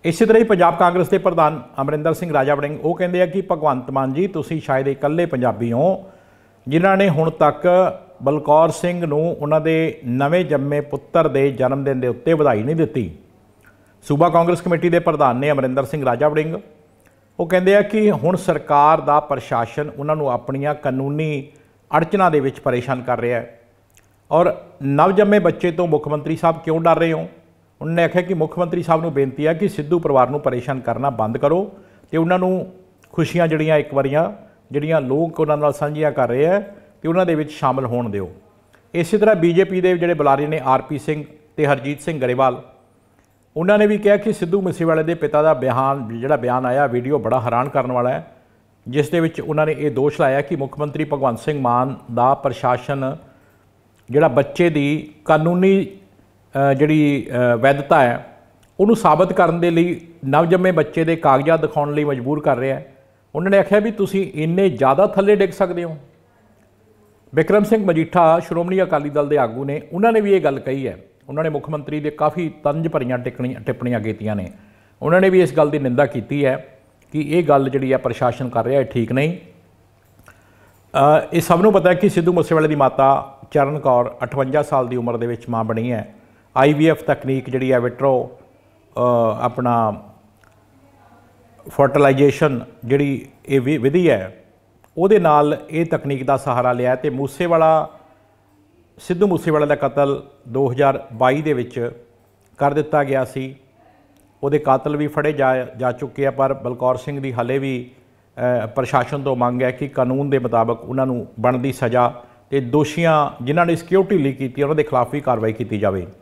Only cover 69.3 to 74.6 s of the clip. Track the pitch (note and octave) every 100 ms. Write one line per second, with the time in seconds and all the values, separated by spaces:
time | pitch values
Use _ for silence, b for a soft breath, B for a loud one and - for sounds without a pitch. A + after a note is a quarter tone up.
69.3 | D3 A#2+ A#2 C#3 D3 - E3+ A3+ A3+ G3+
70.3 | F#3+ D3+ C3+ - C3+ B2 E2+ - _ -
71.3 | C#3+ D#3+ D3 - D3+ C#3+ D3+ D3 D3+ D3+
72.3 | F3 D#3+ - D3 D3+ D#3+ D#3 B2+ B2 B2
73.3 | - B2+ B2+ - B2 B2 A#2 G#2+ G#2+ G#2
74.3 | G#2 F2+ -